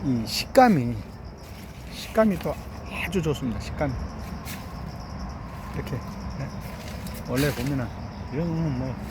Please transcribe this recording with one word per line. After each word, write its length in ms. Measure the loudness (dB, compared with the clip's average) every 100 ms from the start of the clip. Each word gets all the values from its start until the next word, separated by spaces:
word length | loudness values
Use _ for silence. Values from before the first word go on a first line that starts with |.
이 180 | 0 0 0
식감이, 680 | -2 6 10 10 8 4 -2 -6 -10 -12 -12 -12 -12 -12 -12 -10
식감이 460 | -8 2 6 6 6
또 140 | 0 -4 -6 -10 -6 -4
아주 180 | 0 2
좋습니다. 360 | 4 2 0 -2
식감이. 320 | -4 0 0 0 -4 -6 -6 -6 -6 -8 -8 -8 -8 -8 -8 -6 -6 -8 -8 -8 -6
이렇게. 180 | -6 -4
네? 540 | -4 -6 -6 -6 -6 -6 -6 -8 -8 -8 -8 -8 -6 0
원래 220 | 4 4
보면은 340 | 2 0 0 0 -4 -8 -8 -4
이런 160 | -2 0
거는 300 | 2 2 2
뭐 160 | -2 -4 -6